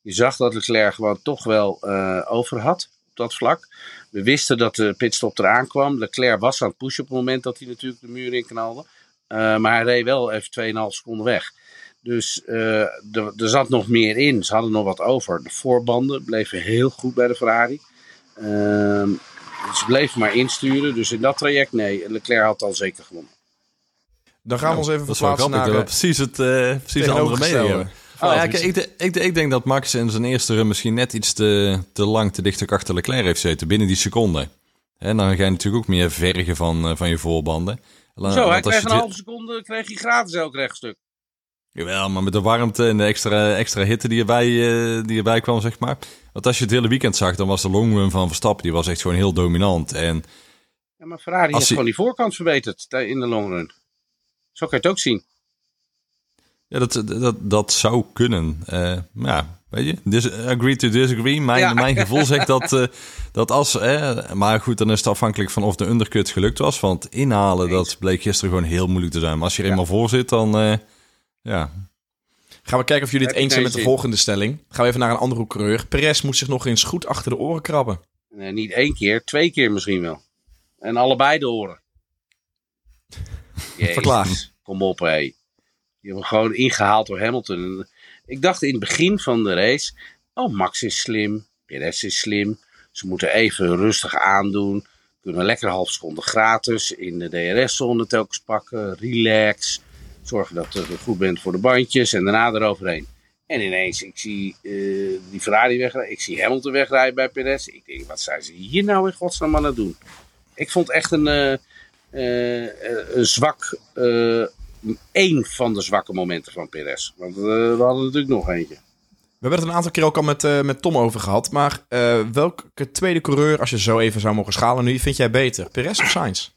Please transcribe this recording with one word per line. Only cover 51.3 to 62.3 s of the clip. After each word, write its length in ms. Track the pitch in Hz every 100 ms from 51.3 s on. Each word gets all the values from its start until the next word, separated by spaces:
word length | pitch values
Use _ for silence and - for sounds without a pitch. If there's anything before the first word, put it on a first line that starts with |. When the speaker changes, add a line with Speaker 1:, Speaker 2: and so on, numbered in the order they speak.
| 180
Speaker 3:
als 80 | 160
Speaker 1:
heeft 60 | 147 135
Speaker 3:
hij 0 | 156
Speaker 1:
gewoon 80 |
die 100 | 117
voorkant 400 | 110 226 - 226
verbeterd 540 | - 170 143 113 - -
tij-, 180 | 131 110
in 120 | 131
de 80 | 123
long 220 | 113 101
run. 220 | 90 78 _ _ _ _ _ _ _ _
Zo 160 | - 160
kan 100 | 135
je 60 | 175
het 60 |
ook 40 | 190
zien. 220 | 139 104 _ _ _ _ _ _ _ _ _ _ _ _ _ _ _
Speaker 3:
Ja, 120 | -
dat, 220 | 123 120
dat, 300 | 107 110 123 110
dat 320 | 101 104 104
zou 320 | - 110 120 -
kunnen. 460 | - 120 98 80 78
Eh, 320 | - 87 87 90 90
maar 220 | 110 67
ja, 240 | 73 78 87 _
weet 160 | 110
je, 100 | 139 180
dis-, 280 | - 113 120
agree 440 | 101 123 123 127
to 140 | 135 123
disagree. 520 | 113 131 117 123 151
Mijn, 180 | 135 123
Speaker 1:
Ja. 140 | 180
Speaker 3:
mijn 220 | 120 131
gevoel 300 | 120 95 139
zegt 220 | 139